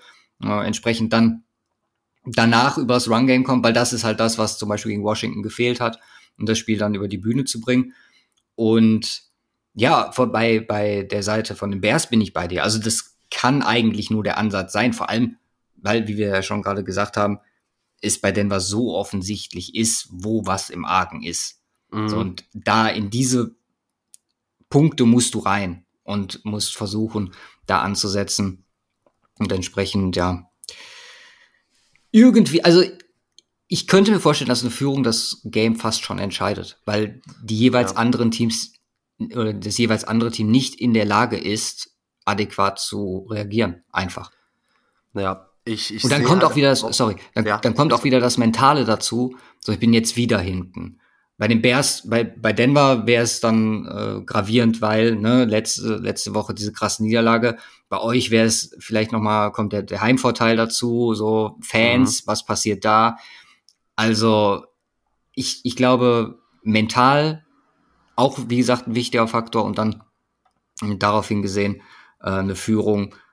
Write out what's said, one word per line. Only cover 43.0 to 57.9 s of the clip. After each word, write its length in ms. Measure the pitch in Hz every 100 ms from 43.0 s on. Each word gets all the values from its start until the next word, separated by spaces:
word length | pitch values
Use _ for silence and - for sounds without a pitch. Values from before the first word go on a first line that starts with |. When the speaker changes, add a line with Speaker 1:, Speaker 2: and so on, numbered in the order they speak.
| 101 92 98
Speaker 1:
reagieren, 540 | 107 101 107 101 87 _
einfach. 400 | - 92 - - _ _ _ _ _ _ _ _
Speaker 2:
Ja, 340 | 104 95 95 _ _
ich, 300 | - 107 -
ich 100 | 107
Speaker 1:
Und 60 | 127
dann 100 | 143
Speaker 2:
sehe 80 | 139
Speaker 1:
kommt 140 | 185
Speaker 2:
halt 100 | 160
Speaker 1:
auch 40 | 143
wieder 120 | 139
das, 140 | 131
Speaker 2:
auch 80 | 113
Speaker 1:
sorry, 240 | - 117 92 -
dann, 120 | - 107
Speaker 2:
Ja. 140 | 104
Speaker 1:
dann 160 | 117 113
kommt 180 | 151
auch 100 | 117
wieder 160 | 147 127
das 180 | 120 120
Mentale 460 | 117 113 135 151
dazu, 540 | 110 107 - 117 127 - - _
so, 120 | -
ich 80 | 104
bin 140 | 117
jetzt 240 | 117 113 120
wieder 220 | 120 107
hinten. 600 | 92 92 90 - 87 - _ _ _ -
Bei 100 | 107
den 160 | 113
Bears, 440 | 123 123 135 - -
bei, 160 | 117
bei 300 | 117 - 110
Denver 540 | 104 123 143 139 127 104
wäre 160 | 117
es 160 | 117 -
dann, 480 | 117 110 110 107 -
äh, 360 | 104 107 104
gravierend, 560 | 98 110 98 117 113 113
weil, 360 | 107 110 113 110
ne, 300 | 107 127 120
letzte, 500 | 107 110 - 127 107
letzte 400 | 95 104 - 101
Woche 180 | 104
diese 180 | 90 104
krasse 320 | - 104 -
Niederlage. 540 | 110 117 113 117 120 117 - -
Bei 100 | -